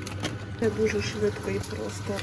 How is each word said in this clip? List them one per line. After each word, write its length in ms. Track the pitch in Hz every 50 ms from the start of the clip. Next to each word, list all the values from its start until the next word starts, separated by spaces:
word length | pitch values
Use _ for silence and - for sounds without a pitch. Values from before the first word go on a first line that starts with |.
| - - - - - - - - - - - -
Це 100 | 233 214
дуже 320 | 208 220 220 208 208 202 202
швидко 480 | - - 214 208 202 196 - - 190
і 80 | 196 202
просто 540 | - - 208 214 220 202 - - - - 196 -